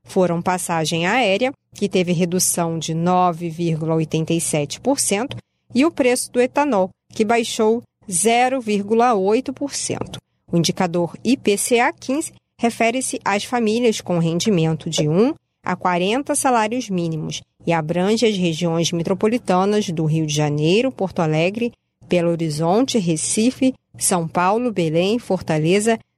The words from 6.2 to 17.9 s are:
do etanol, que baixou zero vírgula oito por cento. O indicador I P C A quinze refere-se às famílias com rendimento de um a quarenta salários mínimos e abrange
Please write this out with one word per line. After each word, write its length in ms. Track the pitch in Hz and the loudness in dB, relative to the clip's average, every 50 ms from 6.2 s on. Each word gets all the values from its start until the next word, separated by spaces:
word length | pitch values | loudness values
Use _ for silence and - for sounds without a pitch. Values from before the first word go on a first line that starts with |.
| - - | -2 -4
do 100 | - 247 | 0 0
etanol, 480 | 240 254 - 277 294 294 233 196 185 185 - _ _ _ - | 0 2 2 0 0 2 2 2 0 0 -4 _ _ _ -4
que 100 | - 220 | -2 0
baixou 600 | 208 233 233 226 - - - 220 214 226 247 - _ _ _ _ - | 2 2 0 0 -2 -2 0 2 2 2 0 -2 _ _ _ _ -6
zero 480 | 185 170 - 226 233 240 254 254 262 269 | -4 0 2 2 4 4 4 2 0 -2
vírgula 540 | 226 214 208 196 202 202 226 226 233 254 233 | -2 -2 -2 -2 0 0 2 2 4 4 4
oito 400 | 196 190 196 214 254 262 294 262 | 2 2 2 2 0 0 -2 -8
por 220 | - 285 277 - | -6 -8 -6 -6
cento. 440 | - - - - - - - - - _ _ _ _ _ - | -6 -6 -6 -6 -6 -8 -10 -12 -16 _ _ _ _ _ -2
O 60 | - 170 | 0 0
indicador 580 | 160 - 170 - 190 175 165 175 175 160 - - - | 0 0 0 0 -2 0 0 -2 -2 -2 -6 -6 0
I 140 | 220 254 - | 0 0 0
P 180 | - 214 202 | 2 0 0
C 240 | 196 - - 247 233 | 0 0 0 2 2
A 140 | 247 294 339 | 2 2 0
quinze 400 | - - - 262 302 - - - - _ _ _ - | -4 -6 -4 -4 -4 -4 -6 -10 -18 _ _ _ -2
refere-se 640 | - 240 226 - 226 226 233 262 254 - - - - | -2 -2 0 2 0 0 0 -2 -4 -4 -6 -6 -4
às 200 | - 196 208 - | -2 -2 -2 -2
famílias 580 | - 254 240 226 214 214 240 247 233 208 - | -2 -2 0 0 2 0 2 2 2 0 0
com 160 | - - 180 170 | -2 -2 -2 0
rendimento 720 | 165 160 165 175 - 220 202 170 160 160 160 156 - 165 | 0 0 0 0 0 2 2 2 2 2 0 -2 -4 -6
de 180 | 156 - 156 151 | -2 -2 0 2
um 260 | 156 180 226 277 330 - _ _ _ _ - | 2 2 2 2 0 -4 _ _ _ _ -6
a 120 | - 180 | -6 -6
quarenta 580 | 180 - 185 180 175 180 196 220 269 277 - 294 | -2 -2 0 0 0 0 0 0 -2 -2 -2 -4
salários 560 | 277 - 269 247 226 214 214 233 254 233 208 | 0 0 2 2 2 0 0 -2 -4 -4 -4
mínimos 540 | 190 175 170 165 160 156 160 160 156 - - _ _ _ - 180 | -4 -2 -2 -2 -4 -6 -6 -8 -10 -12 -14 _ _ _ -2 -2
e 40 | |
abrange 540 | 165 165 156 156 | 0 0 0 -2